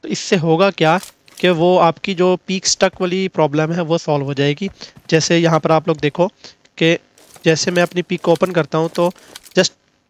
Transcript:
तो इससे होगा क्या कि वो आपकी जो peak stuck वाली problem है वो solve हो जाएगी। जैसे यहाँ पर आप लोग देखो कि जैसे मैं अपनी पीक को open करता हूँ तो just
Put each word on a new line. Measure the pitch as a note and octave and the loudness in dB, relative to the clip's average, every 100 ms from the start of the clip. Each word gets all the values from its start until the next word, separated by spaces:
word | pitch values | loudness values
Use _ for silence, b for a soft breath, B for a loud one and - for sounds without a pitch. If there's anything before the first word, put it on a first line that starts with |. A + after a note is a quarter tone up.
तो | - | -8
इससे | F3+ - G3 | -10 -2 -2
होगा | E3 D#3+ G3 | 0 2 0
क्या | - D#3 F3 - _ _ - | 2 0 0 -4 _ _ -2
कि | F3+ | 0
वो | E3+ F3 F3+ | 2 2 4
आपकी | E3 D#3+ - | 2 0 -8
जो | F3+ F3+ F3+ - | -2 0 0 -4
peak | F#3 - | -6 -4
stuck | - F#3+ - | -2 -2 -2
वाली | F3+ F#3 F#3+ | -4 -2 -4
problem | - D3+ D3 D#3 | -2 0 0 -2
है | F3 | -4
वो | D#3+ E3 | -2 -4
solve | - D3 | -2 -4
हो | C#3 | -2
जाएगी। | C3+ C#3+ D3 G3 B B B - | -2 -2 -2 -8 B B B -2
जैसे | D#3+ D3 E3+ | 0 2 2
यहाँ | E3 D#3+ | 2 2
पर | D#3+ | 2
आप | D#3+ D#3 | 0 0
लोग | D#3 | -2
देखो | D3 - F3+ B B B _ - | -2 0 -2 B B B _ -2
कि | E3 E3+ _ _ _ - | 0 0 _ _ _ -4
जैसे | E3+ D#3+ - | 0 0 0
मैं | F3 | 0
अपनी | F3 F3 | 0 -2
पीक | F3 F3 | -6 -4
को | - | 0
open | E3 F#3 | 0 0
करता | F3 D3 D#3+ | -2 -2 -2
हूँ | E3 | -4
तो | - F3 - B B - - | -2 -4 -4 B B -4 0
just | F#3 _ _ _ | 0 _ _ _